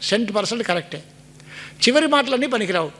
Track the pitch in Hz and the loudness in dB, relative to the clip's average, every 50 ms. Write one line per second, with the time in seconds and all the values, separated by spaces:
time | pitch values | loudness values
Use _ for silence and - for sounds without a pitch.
0 | - - 196 214 240 202 202 214 196 - 233 240 220 - 175 175 151 - - 151 | -4 0 0 0 0 0 0 -2 -2 -2 -4 -4 -2 -2 -2 -2 -2 -6 -12 -16
1 | - - - - - - - - - - - - - - - - - 226 254 302 | -16 -18 -20 -20 -20 -20 -20 -20 -20 -20 -18 -18 -18 -18 -6 0 2 4 4 4
2 | 320 294 294 285 269 247 262 247 269 277 254 226 214 175 185 175 160 147 - | 4 4 4 2 2 2 0 -2 0 0 0 -2 -2 0 0 -2 -2 -2 -6